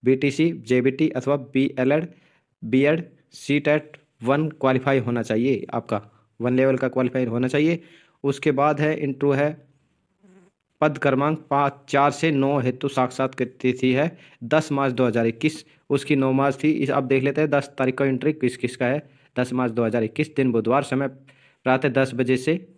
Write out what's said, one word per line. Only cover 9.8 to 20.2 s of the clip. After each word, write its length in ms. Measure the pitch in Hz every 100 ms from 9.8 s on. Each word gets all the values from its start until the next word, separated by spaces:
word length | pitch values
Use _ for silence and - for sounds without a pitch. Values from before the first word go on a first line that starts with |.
| _ _ _ _ _ 185 _ _ _ _
पद 180 | 151 135
क्रमांक 480 | 143 131 143 156 -
पाँच, 220 | 139 143 - -
चार 220 | 143 143
से 200 | 139 160
नौ 280 | 143 135 143
हेतु 300 | 127 127 139
साक्षात 460 | 135 127 - 131
की 100 | -
तिथि 480 | 127 - 127 127 127
है 240 | 131 160 - - _
दस 280 | 120 151 151
मार्च 220 | 139 139
दो 120 | 123 127
हज़ार 200 | 113 113
इक्कीस, 380 | 113 156 151 - _ _
उसकी 260 | 143 - 143
नौ 160 | 135
मार्च 260 | 135 139 135
थी। 60 | 151
इस, 200 | 151 143
आप 140 | 131
देख 180 | 131 135
लेते 180 | 135 143
हैं 100 | 151
दस 200 | 143 - -
तारीख 200 | 131 131
को 60 |
एंट्री 280 | 139 127 135
किस 240 | 156 127 -
किस 200 | 120 -
का 100 | 123
है। 240 | 143 - _ _ -
दस 140 | 123
मार्च 200 | 123 127
दो 120 | 113
हज़ार 200 | 113 117
इक्कीस, 260 | 110 -